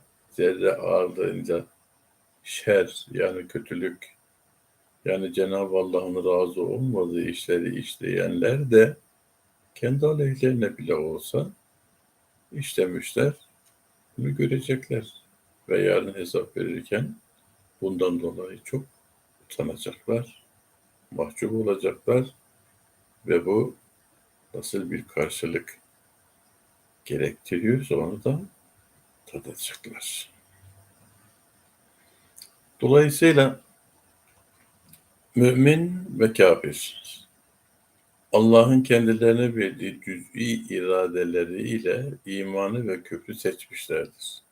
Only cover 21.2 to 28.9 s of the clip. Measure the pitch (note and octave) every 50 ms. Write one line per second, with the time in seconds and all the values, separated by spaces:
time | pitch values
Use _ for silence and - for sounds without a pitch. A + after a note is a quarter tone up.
21.2 | - D2+ - - - G#2 A2 A2+ A2 G#2 G2 F#2+ - F#2 F2 - _ - A#2 B2+
22.2 | C3 C3 - _ _ _ _ _ _ _ _ _ _ _ _ _ _ _ _ _
23.2 | _ - F2 E2+ E2+ F#2 G2 A2 C3 C3 B2+ - _ _ _ _ _ _ _ _
24.2 | _ _ _ _ _ _ - F#2+ - - - G2 - F2 F2 F2 - - - -
25.2 | D#2 D#2 - - - E2 E2+ E2+ - - - - _ _ _ _ _ _ _ _
26.2 | _ _ _ _ _ _ _ _ _ _ _ _ _ _ _ _ _ - C#2+ C#2+
27.2 | D2 D2 D2 - _ - - F2 F2+ G#2+ B2 C3+ C#3+ - - D2 D2+ E2 G2 A2
28.2 | - B2+ C#3 D#3 G3 G3 - _ _ _ _ _ _ _